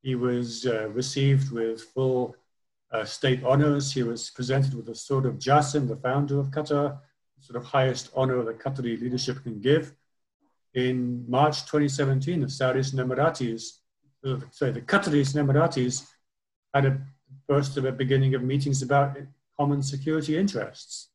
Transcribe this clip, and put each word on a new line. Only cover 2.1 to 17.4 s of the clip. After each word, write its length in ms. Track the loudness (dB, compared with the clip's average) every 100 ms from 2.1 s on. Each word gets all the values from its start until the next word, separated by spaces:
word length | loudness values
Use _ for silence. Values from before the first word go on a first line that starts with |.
| 0 -2 -6 _ _ _ _ _
uh, 120 | -6
state 380 | -4 -2 0 0
honors. 480 | 4 4 4 2 0
He 100 | -2
was 280 | -2 -4 -10
presented 440 | -8 -2 0 0
with 120 | -2 -10
the 80 |
sword 320 | -14 -4 0 0
of 120 | -2
Jassim, 500 | 4 4 4 0 -2
the 80 | -2
founder 420 | -2 0 0 0
of 120 | -2
Qatar, 480 | -4 -2 0 0 -4 _ _ _ _
the 60 |
sort 140 | _ -12
of 80 |
highest 460 | -2 2 2 0 -6
honor 280 | -2 0 0
the 120 | -2
Qatari 460 | -4 -6 -4 -4 -4
leadership 420 | -4 -4 -4 -6
can 180 | -8 -4
give. 320 | 2 2 2 -16 _ _ _ _ _ _ _
In 500 | -2 -2 0 -2 -4 -2
March 380 | 2 2 0 -2
twenty 220 | 0 2
seventeen, 520 | 0 0 0 0 -2
the 60 | -2
Saudis 460 | 0 0 0 -2
and 80 | -2
Emiratis, 800 | -2 2 0 0 -4 -4 -10 -18 _ _ _ _
uh, 140 | -6 -6 -8
sorry, 200 | -4 -4
the 100 | -2
Qataris 520 | 2 2 4 2 2
and 140 | 2 4
Emiratis 580 | 4 4 2 -2 -2 -10 _ _ _ _ _ _
had 140 | 2 2
a 140 | 0 -6 _ _ -20